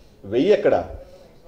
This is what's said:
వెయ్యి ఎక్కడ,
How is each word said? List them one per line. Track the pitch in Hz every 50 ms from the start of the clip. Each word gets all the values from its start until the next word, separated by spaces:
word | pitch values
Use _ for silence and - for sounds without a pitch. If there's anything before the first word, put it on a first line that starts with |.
| - - - - -
వెయ్యి | 98 107 127 151 196
ఎక్కడ, | 208 - - 143 113 90 85 - - - - - - - - - - - -